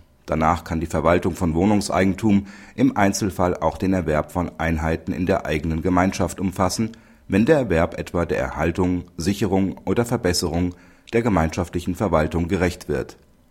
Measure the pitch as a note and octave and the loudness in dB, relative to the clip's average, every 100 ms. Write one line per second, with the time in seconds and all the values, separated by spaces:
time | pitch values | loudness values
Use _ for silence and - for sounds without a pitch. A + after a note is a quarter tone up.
0 | - _ - D#2 D#2+ E2+ - D#2+ D#2+ E2 | -20 _ -4 0 2 2 -2 -4 -2 0
1 | D#2 G#2+ G2 D#2+ F2 D#2+ G2+ G#2 - F2 | 2 2 0 -2 0 2 2 2 0 2
2 | G2 F#2 A2 G2+ - - - - C3 - | 2 2 2 2 0 -12 -10 0 2 4
3 | G2+ - G2+ F#2 F2+ - D#2+ - F#2+ F#2+ | 2 2 -2 0 0 2 -2 0 0 0
4 | D#2 D2+ - F2+ E2+ - E2 D#2+ D#2+ E2+ | 0 0 -2 -4 -4 -2 -2 0 0 -2
5 | - E2 F2+ F2 - D#2 D#2+ D#2+ F2 F2+ | -4 -4 0 0 -2 -4 -2 -2 0 2
6 | G2+ - E2+ - F#2 F#2+ F2+ - A2 - | 2 0 -4 -2 -4 0 0 0 -4 -6
7 | - - - G2 A#2 D3+ A2+ E2 F2 - | -20 -20 -2 2 4 4 2 2 0 -2
8 | F2+ F2 E2 - C2+ - E2 F2 F2+ F2+ | -4 -2 -2 -2 -4 -2 -2 0 0 0
9 | - - E2 - G2+ F#2+ F#2+ - - G2 | -4 -6 -2 0 0 2 0 -2 -2 0
10 | A#2 A#2+ F2+ F2 E2+ E2 F2+ - - - | 0 0 0 0 0 0 -2 -4 -16 -20
11 | - A#2 A#2 F2+ D#2+ - E2+ F2 F#2+ E2+ | -4 0 2 2 2 -2 -4 -4 -4 -2
12 | G2+ D#2+ D#2 E2 E2+ F#2 F2+ - - C2+ | 2 2 2 0 0 0 0 -2 -4 -4
13 | - - _ _ _ | -6 -12 _ _ _